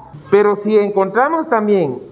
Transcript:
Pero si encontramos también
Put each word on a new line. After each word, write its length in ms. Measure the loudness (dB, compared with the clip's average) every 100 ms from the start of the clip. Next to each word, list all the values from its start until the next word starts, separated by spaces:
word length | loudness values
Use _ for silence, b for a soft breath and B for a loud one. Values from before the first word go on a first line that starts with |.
| -20 -20 0
Pero 280 | 2 2 0
si 200 | 0 0
encontramos 680 | 2 0 -2 0 0 -2 -2
también 520 | -2 0 0 0 -6 -6